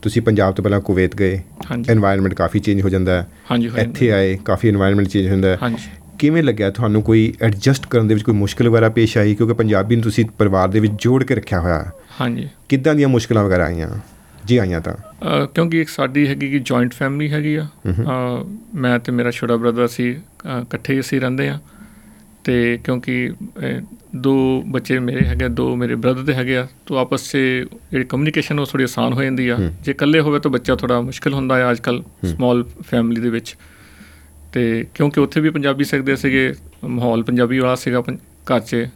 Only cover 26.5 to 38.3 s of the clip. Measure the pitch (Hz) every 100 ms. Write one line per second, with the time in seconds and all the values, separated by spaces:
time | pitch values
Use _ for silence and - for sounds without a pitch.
26.5 | 131 131 - - 139 127 135 - 143 131
27.5 | 127 127 - - 143 127 131 151 156 147
28.5 | 147 139 135 127 123 120 123 135 131 123
29.5 | 117 90 87 - 139 143 160 151 147 147
30.5 | 127 127 127 123 123 120 131 151 139 131
31.5 | 131 123 120 127 123 - - 92 85 123
32.5 | 123 120 - - 123 117 117 120 113 113
33.5 | - - - - - - - - - -
34.5 | - 117 113 117 - 147 143 139 160 156
35.5 | 156 143 139 139 143 135 135 139 135 131
36.5 | 139 - - - 123 120 117 117 123 120
37.5 | 131 127 127 - 123 120 131 -